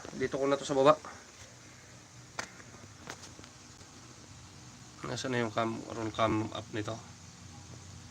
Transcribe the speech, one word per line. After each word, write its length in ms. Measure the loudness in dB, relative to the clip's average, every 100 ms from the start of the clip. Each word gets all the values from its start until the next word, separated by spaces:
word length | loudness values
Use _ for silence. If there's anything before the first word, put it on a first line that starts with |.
| -2 0
Dito 240 | 0 4
ko 80 | 4
na 80 | 4
to 80 |
sa 140 | 4 10
baba. 160 | 10 10 4 -12 -14 -16 -16 -16 -18 -18 -18 -18 -18 -18 -10 -8 -8 -10 -16 -16 -16 -12 -12 -10 -12 -14 -16 -16 -18 -16 -16 -16 -16 -16 -16 -16 -16 -16 -16 -16 -16 -8
Nasaan 320 | -4 -2 2 4
na 80 |
yung 80 | 4
cam, 240 | 4 2 0 -4
ron 200 | -4 0 4
cam 320 | 6 6 2 -2
up 80 | -2
nito? 240 | -2 -2 -4 -8 -16 -16 -16 -14 -14 -14 -14 -14 -14 -14